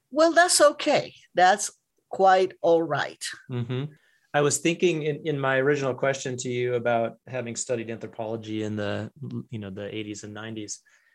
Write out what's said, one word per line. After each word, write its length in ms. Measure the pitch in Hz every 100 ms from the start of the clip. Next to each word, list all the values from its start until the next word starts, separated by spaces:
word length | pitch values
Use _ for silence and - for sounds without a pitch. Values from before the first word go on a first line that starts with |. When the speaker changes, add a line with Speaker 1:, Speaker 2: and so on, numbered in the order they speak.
| _
Speaker 1:
"Well, 220 | 269 320
that's 260 | 311 349 -
okay. 540 | 294 302 311 262 - - _ 175
That's 360 | 180 208 - - _ _ _
quite 440 | - 190 190 190 -
all 220 | 170 165
right." 400 | 165 139 - - - - -
Speaker 2:
Mm-hmm. 360 | 127 117 127 147 - _ _ _
I 80 | 147
was 160 | 147 143
thinking 460 | 165 170 185 160
in, 220 | 151 147 160
in 140 | 143
my 180 | 135 131
original 360 | 135 147 135
question 420 | 123 139 135 139 123
to 100 | 127
you 260 | 123 123 123
about 380 | 117 117 113 - -
having 280 | 127 117 113
studied 340 | - 120 110
anthropology 720 | 113 110 - 110 113 107 110
in 120 | 107 104
the, 340 | 104 104 107 - 123 120 -
you 80 | 113
know, 120 | 101
the 180 | 95 101 110
eighties 300 | 104 101 104
and 80 |
nineties. 480 | 104 110 110 104 - _ _ _